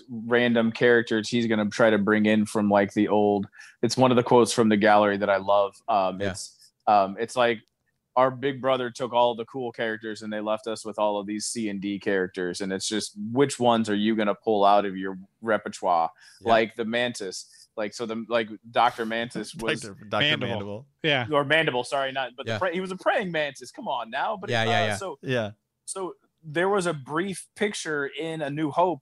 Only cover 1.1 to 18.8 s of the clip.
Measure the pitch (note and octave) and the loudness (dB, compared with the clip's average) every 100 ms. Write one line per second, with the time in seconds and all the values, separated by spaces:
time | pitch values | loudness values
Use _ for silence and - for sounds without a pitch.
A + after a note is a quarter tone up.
1.1 | A2 G#2+ A#2+ A2+ A2 G#2 - A2+ G#2+ G2+ | -2 0 0 2 0 0 4 4 4 4
2.1 | G#2+ G#2+ G#2+ G#2 A2+ G#2 G2+ G2+ G#2+ G2+ | 4 4 2 2 0 4 4 4 2 2
3.1 | G#2 G#2 G2+ G2 - - - A#2 - B2+ | 4 4 2 -2 -12 -18 -4 -2 4 4
4.1 | B2 A#2 B2 A2 - A2 G#2+ G#2+ G#2 G#2 | 4 6 4 4 4 4 6 6 6 6
5.1 | G2 G#2 G2 F#2+ G2+ G2 - - G#2+ F#2 | 2 0 0 4 2 2 -4 -2 0 0
6.1 | F#2 G2+ F#2 - _ _ _ - G#2 G2 | -2 -6 -6 -12 _ _ _ 2 4 4
7.1 | G2 A2+ B2+ A#2+ A2 _ _ _ _ _ | -2 -6 0 0 0 _ _ _ _ _
8.1 | B2 C3 B2+ C#3 C3 C3 B2+ B2 - B2 | 0 0 0 -6 -2 0 0 -2 -6 -2
9.1 | A#2+ A#2+ A2+ A#2 C3+ B2 B2 A#2 A2 A2 | 2 2 0 -8 -8 -10 -6 -6 -6 -8
10.1 | G#2+ A2 G#2+ G#2+ G#2+ A#2 G#2+ A2 G#2 G#2 | -10 -8 -6 -4 -4 -4 -8 -8 -2 -2
11.1 | G#2 G2+ G#2+ - A#2+ G#2+ G2+ G2+ G2 G#2+ | -2 -6 -6 -6 -6 -6 -4 -6 -4 0
12.1 | G2 F#2 - F2+ F2 G2 F#2+ - G#2+ - | 0 0 -4 -6 -4 -6 -4 -4 -4 -6
13.1 | G#2 G#2+ A#2+ C#3 - A#2+ A#2 G#2+ G2+ G#2+ | -10 -4 0 0 2 2 2 2 0 2
14.1 | A2 G#2 G2 A2+ G#2 G2+ G#2 G2+ F#2+ F#2+ | 2 0 -2 0 4 6 6 2 -6 -8
15.1 | F#2+ G2 _ A2+ G#2 G#2 - G2 E2+ E2 | -10 -16 _ -2 -2 -2 -4 0 2 0
16.1 | - - - A2+ A2+ A2 A#2 A2 A#2+ B2 | -4 -20 -6 2 2 2 -4 -4 -2 -4
17.1 | A#2+ F#2+ - - _ _ - G#2 - A2+ | -6 -10 -12 -16 _ _ -8 -8 -8 -8
18.1 | A2+ G#2+ A#2 G#2+ G#2 A#2 B2+ | -8 -4 -4 -4 -10 -4 2